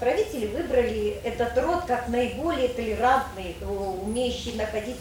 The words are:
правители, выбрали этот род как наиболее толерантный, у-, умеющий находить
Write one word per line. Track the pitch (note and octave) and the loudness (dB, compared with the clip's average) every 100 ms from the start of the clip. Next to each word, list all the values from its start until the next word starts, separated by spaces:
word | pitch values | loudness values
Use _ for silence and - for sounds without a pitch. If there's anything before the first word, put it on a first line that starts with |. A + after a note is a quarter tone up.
правители, | B3 E4 G#4+ C4+ G#3 | 2 2 2 0 -2
выбрали | B3+ F4 B3+ A3 A3 G#3 - | -2 0 2 2 2 0 -2
этот | A#3+ A#3 A#3+ B3 | -4 -2 0 2
род | D4+ F4 D4+ | 2 2 0
как | A#3+ A#3 | -2 0
наиболее | A#3+ A#3+ G3 E4 C#4 B3 | 0 0 0 0 2 0
толерантный, | A#3 A3 G#3+ B3 C4 - G3 F3+ E3 | 0 -2 2 4 4 2 -6 -8 -6
у-, | G3 G3 F#3+ F#3 G3+ | -4 -4 -4 -4 -2
умеющий | A#3+ B3 - A#3+ | 0 0 -2 -4
находить | G#3+ G#3+ G#3+ G#3+ B3 | -4 -4 -4 -4 -4